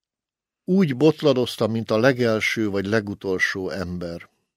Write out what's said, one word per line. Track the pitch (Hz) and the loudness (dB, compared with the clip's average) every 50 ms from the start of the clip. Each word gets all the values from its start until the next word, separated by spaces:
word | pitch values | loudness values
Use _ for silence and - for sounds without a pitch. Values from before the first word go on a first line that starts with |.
| _ _ _ _ _ _ _ _ _ _ _ _ - | _ _ _ _ _ _ _ _ _ _ _ _ -4
Úgy | - 180 196 190 147 127 | 0 2 2 2 2 2
botladoztam, | 123 147 160 151 - 160 147 127 127 123 - - - 120 107 | 4 4 4 4 4 2 2 2 2 0 -2 -2 -2 -2 -2
mint | 113 113 110 - | -2 -2 -2 0
a | 113 110 | 0 2
legelső | 117 135 131 120 123 113 110 107 - - - 117 110 104 | 4 2 2 2 0 0 0 0 -2 -2 -2 -2 -2 -2
vagy | 95 101 95 | -2 -2 -2
legutolsó | 98 107 113 104 101 101 - - 98 92 90 - - - 98 92 87 | 0 0 0 -2 -2 -10 -8 -4 -4 -2 -2 -2 -4 -4 -6 -6 -6
ember. | 73 98 90 87 90 90 87 85 85 85 - _ _ _ _ _ _ | -6 -8 -8 -8 -8 -8 -8 -10 -10 -12 -16 _ _ _ _ _ _